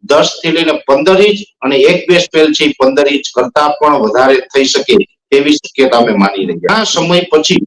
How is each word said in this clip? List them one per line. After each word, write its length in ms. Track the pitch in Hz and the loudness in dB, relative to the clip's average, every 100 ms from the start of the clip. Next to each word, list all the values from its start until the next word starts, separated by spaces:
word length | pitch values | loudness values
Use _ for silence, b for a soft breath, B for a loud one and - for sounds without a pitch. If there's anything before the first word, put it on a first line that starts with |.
દસ 240 | 101 147 - - | 2 0 0 -4
થી 80 | 165 | -4
લઈને 220 | 160 160 | -2 -2
પંદર 480 | 147 - 139 156 190 | -4 0 0 2 2
ઇંચ 180 | 208 202 - _ | 2 0 -8 _
અને 140 | 131 139 | -2 2
એક 360 | 143 175 - | 2 2 0
બે 60 | 175 | 0
સ્પેલ 340 | 175 160 156 | 0 0 0
છે 120 | 151 | 0
એ 80 | 147 139 | -2 0
પંદર 340 | 131 135 143 | 0 2 0
ઇંચ 120 | 143 - | -2 -4
કરતા 340 | 120 123 151 147 | -4 -2 -2 -2
પણ 300 | 147 151 143 | 0 0 0
વધારે 360 | - 117 131 | 0 0 2
થઈ 300 | 131 127 135 | 0 0 -2
શકે 320 | 135 - - 131 123 _ _ | 0 -2 0 0 0 _ _
તેવી 220 | 139 143 | 0 2
શક્યતા 440 | 151 - - 131 117 | -2 -4 -2 0 2
અમે 160 | 120 | 0
માની 340 | 101 98 98 95 | 0 -2 -2 -6
રહ્યા. 340 | 85 85 214 | -4 -2 -2
આ 40 | |
સમય 360 | 208 175 165 175 | -2 -4 0 -2
પછી 360 | 180 156 151 - | 2 0 0 -4